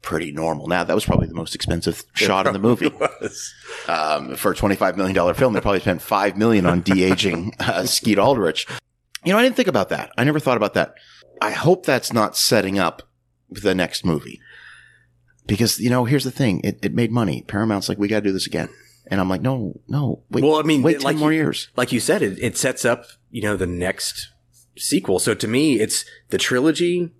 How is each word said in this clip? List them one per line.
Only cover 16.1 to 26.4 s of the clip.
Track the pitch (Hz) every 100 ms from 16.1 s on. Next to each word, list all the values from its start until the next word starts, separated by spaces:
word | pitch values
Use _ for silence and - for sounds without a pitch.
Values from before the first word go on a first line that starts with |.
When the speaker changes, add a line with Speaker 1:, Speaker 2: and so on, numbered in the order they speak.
| 143
Speaker 1:
the | 127
thing. | - 131 90
It, | - 92
it | -
made | - 117
money. | 117 104 67 -
Paramount's | 101 113 101 92
like, | 95
"We | 101
gotta | 107 101
do |
this | 95 -
again." | 82 80 - _ _ -
And | 95
I'm | 92
like, | 92
"No, | 127 135 101 - -
no, | 143 143 - _
wait, | 120
Speaker 2:
Well, | 143 156
I |
mean, | 151 151
Speaker 1:
wait | 139 147
Speaker 2:
it, |
Speaker 1:
ten | 139
Speaker 2:
like | 151
Speaker 1:
more | 151
Speaker 2:
you, | 156
Speaker 1:
years." | 147 - - -
Speaker 2:
like | 127
you | 156
said, | - 190
it, | 120 92
it | 117 -
sets | 135 123
up, | 123 117 - - _
you | 117
know, | 104 101
the | 90
next | 87 90 98 - - - _ _ _ _ -
sequel. | - 190 - 92
So | - 107
to | 107
me, | 120 156 117
it's | 107 - - - _
the |
trilogy | -